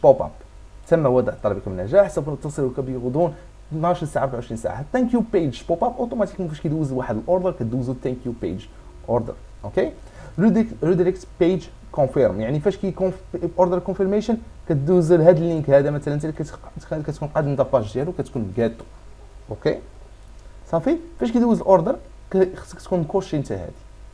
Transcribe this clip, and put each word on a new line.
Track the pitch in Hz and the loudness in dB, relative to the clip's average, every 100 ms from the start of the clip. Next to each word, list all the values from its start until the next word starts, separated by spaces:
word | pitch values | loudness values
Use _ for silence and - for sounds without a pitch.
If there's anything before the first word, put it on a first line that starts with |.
بوب | 151 131 | 6 6
اب، | 151 - - - - - - | 2 -10 -20 -20 -20 -12 0
تم | 165 139 | 2 4
وضع | 127 123 - | 2 2 0
طلبكم | 107 98 101 | -2 -2 -6
النجاح، | 92 98 180 190 | -6 2 4 4
سوف | - 143 | 2 -4
نتصلك | 139 151 147 131 127 | -6 -6 -4 -4 -2
بغضون | 131 127 123 139 170 151 - - - | -6 -4 -2 0 0 -2 -16 -20 -10
اثناش | 156 170 180 | -2 -2 -2
ساعه، | 151 - | -2 -2
أربعة | 131 | -2
وعشرين | 123 123 113 | -4 -8 -6
ساعه. | - 95 147 | -6 -8 -4
ثانك | 254 240 | 0 2
يو | 240 - | 0 0
بيج | 185 156 120 - | 0 0 -2 -4
بوب | 170 | 0
اب | 240 - | 0 -2
اوتوماتيكمون | - 233 202 - 175 | -4 -2 -4 -4 -6
فاش | 151 | -4
كيدوز | 160 160 143 | -4 -2 -2
واحد | 127 - 110 | -2 -4 -4
الاوردر | 139 185 185 | 0 0 0
كدوزو | - 113 127 123 131 | -2 -4 -4 -4 -4
ثانك | 135 127 123 | -4 -6 -8
يو | 120 | -6
بيج | 92 98 - - - - - | -6 -6 -12 -20 -20 -12 -2
اوردر، | 120 113 - - - | -2 -2 -10 -16 -14
اوكي. | 104 180 311 - - - - - | -6 -2 -2 -4 -18 -18 -8 2
ريديك-، | 220 196 214 - | 4 4 2 0
ريديريكت | 156 175 180 185 - - | 2 2 2 0 -4 2
بيج | 175 185 - - - | 2 2 -4 -18 -6
كونفيرم، | - 135 147 113 95 | 0 2 4 4 2
يعني | 110 151 | -2 0
فاش | 196 190 | 0 0
كيكون | 190 165 185 185 - 175 175 170 | -2 -2 -2 -2 -8 -6 -2 2
اوردر | 180 180 | 2 2
كونفيرميشن | 175 190 190 208 220 226 - - - | -2 -2 0 0 0 -2 -4 -10 -2
كدوز | 147 143 180 160 | 0 4 4 6
لهاد | 175 160 165 | 6 8 6
اللينك | 170 165 143 | 4 0 4
هذا | 139 143 | 6 6
مثلًا، | 147 147 | -2 -2
انت | 147 156 | -4 -4
كت-، | 156 151 - - - - 156 156 | -6 -8 -10 -16 -14 -8 -6 -6
كتكون | 147 147 | -6 -4
قاد | - 143 | -2 0
انت | 139 | 0
باج | 127 131 104 | 2 2 0
ديالو | 123 151 | -4 -4
كتكون | 170 135 127 101 101 | -4 -6 -6 -4 0
كاتو، | 113 117 - - - - - - - | 0 -2 -16 -20 -20 -20 -20 -18 -12
اوكي. | 107 156 - - - - - - - - - - | -4 -2 -2 -6 -20 -20 -20 -20 -20 -20 -20 -4
صافي، | 165 202 330 - - | -2 0 0 -4 -6
فاش | 240 | 0
كيدوز | 233 240 190 | 2 4 2
الاوردر | - 190 175 294 - - - | 6 4 4 -4 -8 -20 -2
ك-، | 190 185 - | 0 2 -2
خصك | - - | -14 -14
تكون | - 180 | -4 -2
كوشي | 156 190 190 151 | 0 -2 -2 -4
انت | - | -4
هادي | 98 87 - - - - | -6 -8 -14 -20 -20 -20